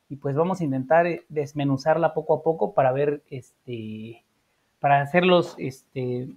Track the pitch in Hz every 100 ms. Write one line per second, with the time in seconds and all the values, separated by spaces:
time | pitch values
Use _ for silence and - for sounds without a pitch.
0 | - 139 139 139 180 190 151 131 127 165
1 | 175 165 - 151 143 147 139 135 160 160
2 | 160 160 156 143 165 160 202 - 131 135
3 | 147 147 - 135 - _ 131 117 110 107
4 | 113 - _ _ _ _ _ _ 143 143
5 | 139 180 180 175 175 - 135 - _ 135
6 | 123 123 131